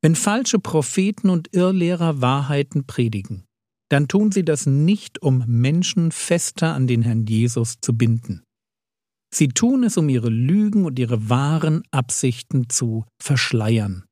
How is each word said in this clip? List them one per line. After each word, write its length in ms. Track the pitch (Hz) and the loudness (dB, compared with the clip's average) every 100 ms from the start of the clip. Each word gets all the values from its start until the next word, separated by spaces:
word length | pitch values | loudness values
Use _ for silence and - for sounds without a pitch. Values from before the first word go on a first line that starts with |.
Wenn 120 | 160 | 4
falsche 440 | 165 - 220 254 214 | 2 0 0 0 -2
Propheten 720 | - 160 139 - 190 214 190 | 0 -2 -2 0 -2 0 0
und 220 | 180 160 | 0 -2
Irrlehrer 680 | 180 185 190 170 175 165 147 | 0 2 2 0 0 0 0
Wahrheiten 680 | 123 139 139 143 135 147 135 | 0 0 0 -2 0 -4 -4
predigen, 580 | - 120 107 95 98 - _ _ _ _ | -2 -2 -2 -8 -14 -14 _ _ _ _
dann 180 | 143 143 | 0 2
tun 220 | 196 214 | 2 2
sie 140 | 196 | 0
das 200 | 165 147 | 0 -2
nicht, 560 | - 139 156 208 - - | 0 2 2 0 -4 -4
um 240 | 151 131 117 | 0 0 2
Menschen 640 | 117 127 165 180 - 165 | 2 2 2 0 0 -2
fester 640 | - - 170 - - 165 | -4 -2 -2 -2 -4 -2
an 120 | 143 127 | 0 0
den 160 | 117 | 2
Herrn 240 | 117 113 107 | 0 0 0
Jesus 540 | 113 120 120 113 - | 0 0 0 -4 -4
zu 160 | - 113 | -4 0
binden. 480 | 117 113 - 90 _ _ _ _ _ _ _ _ _ | 2 0 -4 -10 _ _ _ _ _ _ _ _ _
Sie 140 | - 147 | 0 0
tun 340 | - 233 262 | 2 2 2
es, 120 | 240 - | 2 2
um 120 | 151 | 2
ihre 200 | 127 117 | 2 0
Lügen 560 | 113 127 190 214 208 | 0 2 2 2 2
und 140 | 175 127 | 0 -2
ihre 300 | 120 117 107 | -2 -2 0
wahren 540 | 123 143 160 156 156 - | 0 2 0 0 -2 -2
Absichten 760 | 139 120 - 131 117 - 139 120 | -4 -2 -2 -2 -4 -4 -4 -2
zu 360 | - 120 113 110 _ | -4 -2 -4 -8 _
verschleiern. 840 | - 135 - 117 107 113 104 90 - | -2 -2 0 0 2 0 0 -6 -12